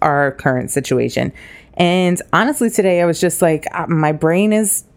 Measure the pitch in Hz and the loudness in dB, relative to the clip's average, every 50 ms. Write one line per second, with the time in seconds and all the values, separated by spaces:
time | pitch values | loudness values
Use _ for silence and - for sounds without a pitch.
0 | - 156 143 143 143 135 - - - 139 131 - - - - 139 131 - 131 123 | 0 0 2 2 0 0 -2 -2 -2 -2 -2 -2 -4 -4 -4 -6 -2 0 0 0
1 | 117 117 - - 131 135 - - - - - - - - - - 175 175 180 185 | 0 -2 -2 -4 -4 -4 -6 -10 -16 -20 -20 -20 -20 -10 -4 0 0 2 2 2
2 | 180 175 180 - - - - 170 220 269 190 - 240 226 - - 185 185 175 175 | 2 0 0 -2 -4 -2 0 0 0 0 0 0 -2 0 0 2 2 2 2 2
3 | 175 170 160 - 185 175 170 - 180 165 156 151 - - - - 156 160 165 156 | 2 2 2 0 0 -2 0 2 2 2 2 0 -4 -6 -8 -6 -4 -2 -2 0
4 | 156 151 156 147 - 160 170 185 208 214 214 214 220 202 - - - _ _ | 0 0 0 0 0 0 2 2 2 2 2 0 0 -2 -4 -6 -8 _ _